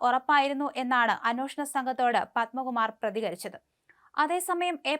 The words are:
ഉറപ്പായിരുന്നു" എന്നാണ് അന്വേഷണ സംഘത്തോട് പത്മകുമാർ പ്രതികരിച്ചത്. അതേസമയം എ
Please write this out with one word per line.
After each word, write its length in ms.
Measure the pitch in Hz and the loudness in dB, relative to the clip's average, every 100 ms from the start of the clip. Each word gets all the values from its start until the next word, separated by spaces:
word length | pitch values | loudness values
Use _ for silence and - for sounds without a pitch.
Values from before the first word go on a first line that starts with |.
ഉറപ്പായിരുന്നു" 640 | 247 254 277 285 277 277 285 254 | 2 2 4 4 4 0 -2 -2
എന്നാണ് 380 | 254 247 226 - 226 | 0 2 4 2 0
അന്വേഷണ 380 | 240 269 - | -2 -4 -6
സംഘത്തോട് 560 | 285 269 254 254 247 214 - 240 | -4 -4 -2 0 2 2 0 -2
പത്മകുമാർ 560 | 233 254 254 240 226 226 | -4 -4 -4 -2 -2 -2
പ്രതികരിച്ചത്. 560 | 214 208 202 175 196 - _ _ _ _ _ - | -4 -2 -4 -6 -10 -14 _ _ _ _ _ -2
അതേസമയം 600 | 302 349 359 349 359 330 | 0 0 -2 -2 -2 -2
എ 120 | 269 | -4